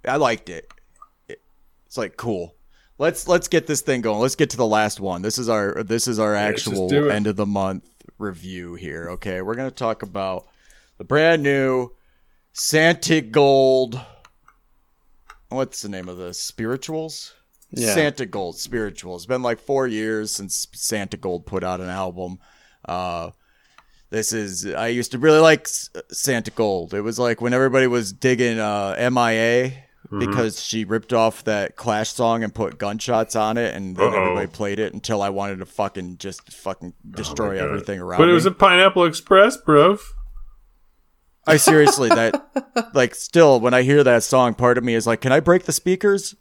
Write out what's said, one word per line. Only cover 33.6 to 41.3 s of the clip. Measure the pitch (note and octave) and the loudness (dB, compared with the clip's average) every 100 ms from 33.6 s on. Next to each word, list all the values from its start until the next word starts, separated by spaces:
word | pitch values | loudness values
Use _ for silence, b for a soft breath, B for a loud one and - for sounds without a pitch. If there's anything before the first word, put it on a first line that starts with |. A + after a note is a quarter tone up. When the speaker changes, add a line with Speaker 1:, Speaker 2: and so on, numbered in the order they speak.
| A2+ | -4
Speaker 1:
and | C2+ F#2+ | -4 -10
then | F2+ A2 | 0 0
Speaker 2:
Uh-oh. | G#2+ | 2
Speaker 1:
everybody | F#2 F#2 G2 | 0 -2 -6
played | - G#2 G2+ | -6 -6 -4
it | G#2+ | -6
until | G2+ - A2 | -6 -4 -2
I | G2 | -2
wanted | G2 G2+ F#2+ | -4 -6 -8
to | F#2 | -12
fucking | - G2+ F#2+ F2+ F2+ | -4 -4 -4 -12 -12
just | G2 F2+ _ | -14 -14 _
fucking | - F#2+ F#2+ F2+ - | -12 -10 -10 -14 -18
Speaker 2:
Oh | - | -18
my | G2 | -12
Speaker 1:
destroy | G2 - G#2 F#2+ | -10 -4 -4 -2
Speaker 2:
God. | |
Speaker 1:
everything | D2 C#2+ - G2 | -4 -6 -6 -8
around | F2+ F2+ | -6 2
Speaker 2:
But | E3 | 4
it | |
was | F3 F3+ | 6 2
Speaker 1:
me. | |
Speaker 2:
a | |
Pineapple | F#3 G3 F3+ F#3+ F#3 | 4 4 6 6 4
Express, | F3 D#3+ - F#3+ G#3+ C4 | 0 0 4 8 8 4
bruv. | - D3 E3 G#3 - - - - - - _ _ _ _ _ _ _ | 4 6 6 4 -6 -14 -14 -16 -18 -20 _ _ _ _ _ _ _